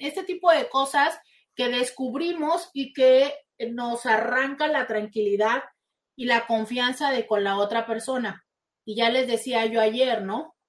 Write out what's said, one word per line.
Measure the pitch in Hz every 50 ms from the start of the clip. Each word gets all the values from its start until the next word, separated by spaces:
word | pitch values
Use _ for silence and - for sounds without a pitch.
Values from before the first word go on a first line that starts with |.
Este | 269 302 - 381
tipo | 370 370 349 359 - 349
de | 320 285 - -
cosas | - 262 269 277 294 285 285 330 320 - - _ _ _ _ _ _
que | - 247 240
descubrimos | 247 247 247 - - - 262 240 226 294 339 339 330 320 294 302 339 349 - -
y | - 277 262 -
que | - 277 254 262 254 262 277 285 - - - _ _ - 233 233
nos | 240 240 240 240 233 233 -
arranca | 247 220 214 226 233 247 262 269 277 277 285 302 311
la | 302 277 240
tranquilidad | - 214 214 214 208 - 220 208 202 202 202 214 220 240 277 277 - _ _ _ _ _ _ _ _ _
y | - 247
la | 247 233 233 -
confianza | - 233 220 220 214 247 247 247 247 262 - 302 277
de | 262 247 220
con | - 220 202 202
la | 196 196 202
otra | 202 202 226 226 220
persona. | - 220 226 - 262 262 254 233 202 180 - _ _ _ _ _ _ _ _ -
Y | 220 208
ya | 226 233 233
les | 247 262 254
decía | 240 233 220 - 262 247 226 226
yo | 220 226 226
ayer, | 220 220 220 247 262 254 - 202
¿no? | 196 190 214 262 320 - _ _ _